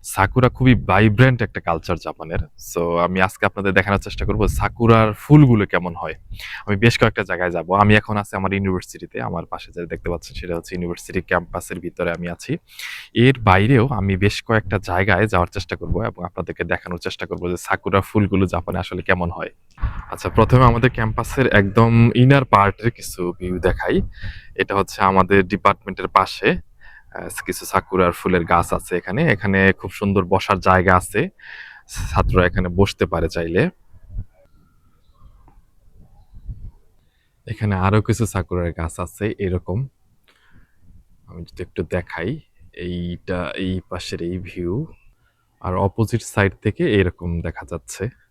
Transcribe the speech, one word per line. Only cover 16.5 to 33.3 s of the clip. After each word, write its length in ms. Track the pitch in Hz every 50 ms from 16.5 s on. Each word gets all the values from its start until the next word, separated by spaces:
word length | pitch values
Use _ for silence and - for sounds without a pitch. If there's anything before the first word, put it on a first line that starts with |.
| 82 - 87
দেখানোর 340 | 85 90 87 - 92 90
চেষ্টা 280 | 87 - 92 - - 95
করব 240 | - 92 87 90 90
যে 60 | 90
সাকুরা 440 | 87 - - 95 - - 101 92 98
ফুলগুলো 440 | 95 - - 107 101 95 98 95 98
জাপানে 340 | 90 - 85 - - 87 90
আসলে 220 | 90 - 92 90
কেমন 300 | - - 92 90 87 87
হয়। 180 | 85 85 80 - _ _ _ _ _ - - - - - - -
আচ্ছা, 180 | 92 - - 120
প্রথমে 340 | - - 113 - 127 123 131
আমাদের 260 | 120 117 117 123 127
ক্যাম্পাসের 580 | - 120 113 110 107 - 113 - - 139 127 - -
একদম 560 | 104 98 98 95 117 117 117 117 117 117 117 -
ইনার 300 | 120 123 131 139 139 131
পার্টের 460 | - - 101 101 101 - - 107 117
কিছু 420 | - - 95 - - - 90 87 87 -
ভিউ 200 | 92 90 92 90
দেখাই। 420 | 87 92 87 - 87 90 131 190 202 - - - - 98 - - - - -
এটা 200 | - 95 - 101
হচ্ছে 260 | 98 95 - - -
আমাদের 460 | 104 95 95 95 92 90 98 98 92
ডিপার্টমেন্টের 600 | 90 101 92 - 101 98 _ _ 98 95 - 90
পাশে, 440 | 82 - 98 95 - - - 95 120
আহ, 920 | 180 175 - _ _ _ - - - - _ - - - 87 87 - - -
কিছু 200 | - 90 - -
সাকুরার 460 | - - 95 - _ 92 92 90 87
ফুলের 340 | 85 - - 92 90 90 82
গাছ 280 | 85 90 87 85 - -
আছে 240 | 85 - - 90
এখানে। 340 | 87 - 92 92 127 170 160
এখানে 420 | 107 - - 101 98 95 95 98 92
খুব 180 | - - 95
সুন্দর 340 | - - 104 101 98 101 90
বসার 340 | 87 98 95 - - 101 92
জায়গা 360 | - 98 92 92 87 95 92
আছে, 340 | 90 - - - 101 160 190 _ _ - - - - - - - - _ _ - - - -
ছাত্ররা 340 | - 101 90 - 90 92 90
এখানে 240 | 90 87 98 92 90
বসতে 360 | 87 92 98 98 - _ 101
পারে 240 | 85 92 82 82
চাইলে। 400 | 82